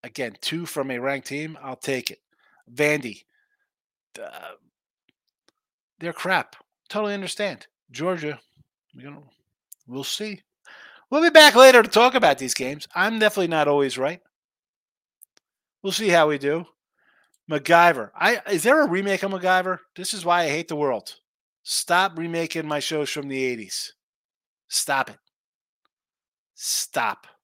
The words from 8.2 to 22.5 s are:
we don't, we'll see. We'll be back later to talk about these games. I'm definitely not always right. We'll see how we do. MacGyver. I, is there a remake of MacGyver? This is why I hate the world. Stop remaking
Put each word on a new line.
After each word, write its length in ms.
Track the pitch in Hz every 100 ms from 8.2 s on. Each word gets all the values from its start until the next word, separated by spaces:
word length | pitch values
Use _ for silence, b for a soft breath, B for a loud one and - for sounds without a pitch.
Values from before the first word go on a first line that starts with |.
| 151 143 _ _ _ _ _ 135
we 80 |
don't, 200 | 135 147 139 _ _ _ _ - -
we'll 160 | 127
see. 380 | 135 - 214 202 _ _ B B B B B
We'll 120 | 277
be 80 | 339
back 260 | 320 302 233
later 260 | 262 247
to 80 | 220
talk 240 | 208 247
about 240 | 254 190 139
these 160 | 131
games. 340 | - 127 147 -
I'm 260 | 175 196 226
definitely 280 | 214 202 175
not 200 | 160 147
always 300 | 143 139 127
right. 240 | 135 175 _ _ _ _ _ _ _ _ _ _ _ _ _ _ _ _
We'll 120 | 196
see 160 | 190 214
how 180 | 170 151
we 100 | 147
do. 280 | 139 160 175 _ _ _ _ _ _ _ -
MacGyver. 640 | 151 139 170 175 139 104
I, 280 | - 190 233 -
is 120 | 185
there 180 | 208 302
a 80 | 277
remake 340 | 180 196 190
of 80 | 196
MacGyver? 480 | 190 185 185 185 180 _ -
This 180 | 180
is 120 | 208 175
why 160 | 175
I 80 | 165
hate 180 | 147 165
the 80 | 151
world. 400 | 143 113 - - _ _ _ _
Stop 540 | - - - 175 190 165
remaking 500 | 170 165 165